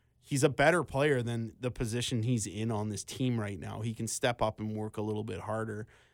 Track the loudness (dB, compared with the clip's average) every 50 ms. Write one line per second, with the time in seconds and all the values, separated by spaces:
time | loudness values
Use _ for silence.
0 | _ _ _ _ _ -2 2 4 4 4 6 6 6 6 6 6 4 0 2 2
1 | 4 4 4 4 2 0 -2 -2 -4 -4 -6 -4 -4 -4 -2 -2 -2 -2 -2 -2
2 | -2 0 0 0 2 2 2 0 0 -2 -4 -2 -2 -2 0 -2 -2 -2 -4 -6
3 | -8 -8 -4 -2 0 0 0 0 -2 -4 -6 -8 -8 -8 -6 -6 -4 -4 -4 -4
4 | -6 -6 -2 0 0 0 2 2 0 0 0 -2 -4 -4 -4 -4 -6 -6 -4 -4
5 | -2 -2 -2 -2 -4 -4 -6 -6 -4 -4 -2 -2 -2 -4 -6 -8 -8 -12 -14 -20
6 | -20 _